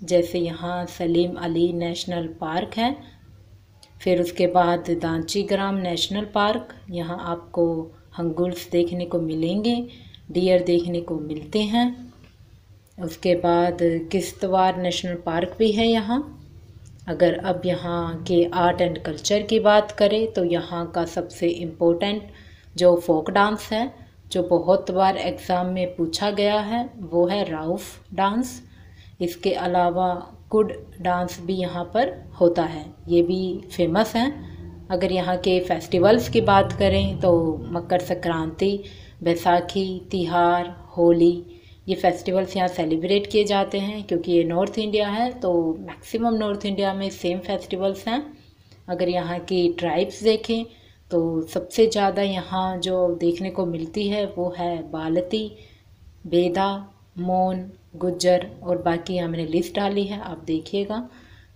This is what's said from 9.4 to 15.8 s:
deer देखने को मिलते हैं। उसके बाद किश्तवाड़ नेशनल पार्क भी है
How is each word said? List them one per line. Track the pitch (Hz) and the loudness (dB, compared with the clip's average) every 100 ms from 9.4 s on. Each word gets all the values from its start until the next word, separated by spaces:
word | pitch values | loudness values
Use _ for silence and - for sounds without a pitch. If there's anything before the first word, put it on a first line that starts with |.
| 165 196 226 240 240 - - - - | -2 0 0 -2 -4 -12 -20 -20 -6
deer | 175 185 180 | 0 4 4
देखने | 180 175 175 170 | 4 2 0 -4
को | 170 160 | -4 -6
मिलते | 151 151 147 214 | -6 -10 -4 -2
हैं। | 214 233 247 247 - - - - - - _ - _ - | 0 2 0 -2 -14 -20 -20 -20 -20 -20 _ -20 _ -12
उसके | 170 160 185 175 | -10 -2 0 2
बाद | 175 170 175 175 170 165 165 | 4 4 2 2 2 2 0
किश्तवाड़ | 190 175 - 196 190 185 180 | -2 -2 -4 0 4 4 2
नेशनल | 180 180 180 175 | -2 -2 -4 -6
पार्क | 170 165 175 - | -2 -2 -2 0
भी | 220 | 2
है | 208 | 4